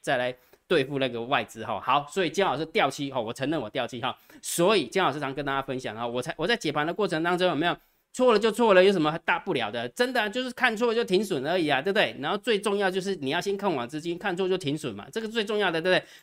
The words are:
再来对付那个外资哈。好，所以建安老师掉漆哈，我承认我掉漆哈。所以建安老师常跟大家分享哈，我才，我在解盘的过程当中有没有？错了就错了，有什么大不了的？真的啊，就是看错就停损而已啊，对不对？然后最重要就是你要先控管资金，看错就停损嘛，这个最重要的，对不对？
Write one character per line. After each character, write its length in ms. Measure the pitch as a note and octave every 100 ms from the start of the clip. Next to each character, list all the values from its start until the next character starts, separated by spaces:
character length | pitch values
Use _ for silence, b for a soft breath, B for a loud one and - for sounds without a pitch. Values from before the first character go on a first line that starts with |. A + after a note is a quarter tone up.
再 160 | - C3
来 180 | B2 B2 b b _
对 180 | E3+
付 140 | C3+ C#3
那 100 | C3
个 140 | A#2
外 220 | A#2 C3+
资 200 | A2 A2+
哈。 160 | G#2+ G2+
好， 240 | - C#3 C#3+
所 140 | -
以 40 | E3+
建 160 | D#3
安 80 | F#3
老 60 | C3
师 80 | D#3+
掉 240 | G#3 D3
漆 220 | - C#3
哈， 80 | C3
我 120 | A2
承 160 | A#2 C3+
认 120 | D#3+
我 100 | A2
掉 160 | C3+ A#2+
漆 140 | B2
哈。 180 | B2 - B B
所 340 | - - F3 G#3+
以 120 | -
建 120 | F#3+
安 60 | E3+
老 80 |
师 60 | C#3+
常 120 | C#3
跟 120 | C#3
大 80 | C#3
家 100 | C#3
分 160 | C3 B2+
享 160 | B2
哈， 100 | G#2+
我 160 | A#2+ A#2+
才， 140 | C3+ D#3+
我 80 |
在 120 | E3+ A#3
解 160 | E3
盘 120 | C#3+
的 80 | D3+
过 140 | F3 G3+
程 160 | D#3+
当 160 | E3+ F3+
中 80 | F3+
有 80 |
没 100 | C#3+ E3+
有？ 100 | D3 _ _ _
错 200 | - B3+
了 60 | G#3
就 120 | A3
错 240 | A3+ A#3
了， 100 | F#3
有 80 | F#3
什 100 | G3
么 140 | D3+ E3
大 160 | - E3+
不 140 | -
了 140 | D3 G#2+
的？ 180 | A#2 A#2+
真 240 | - B3
的 80 | B3
啊， 80 | G#3+
就 120 | B3
是 80 | B3+
看 240 | A#3+ B3 G#3+
错 180 | A#3+
就 100 | A3+
停 180 | A3+ F#3
损 220 | - D3+
而 140 | C#3 F#3
已 100 | D3+
啊， 140 | C3+
对 100 | D#3+
不 60 | G3+
对？ 180 | D3+ A#2+
然 100 | C#3+
后 80 | G3+
最 180 | G#3 G#3
重 200 | G#3 G3+
要 100 | G3
就 120 | F#3
是 140 | F#3 F#3
你 140 | C3+
要 100 | E3
先 160 | F#3+ G3
控 180 | G3
管 140 | D3 A#2+
资 120 | D3+
金， 160 | E3+ F3
看 200 | G#3 F3
错 120 | F#3
就 80 | F#3
停 200 | C#3+ D3+
损 140 | C3+
嘛， 120 | G2+ -
这 80 | A3+
个 60 | A3
最 160 | A3+
重 140 | G#3+ G#3+
要 100 | G3
的， 120 | E3
对 120 | E3+
不 60 | F3
对？ 100 | B B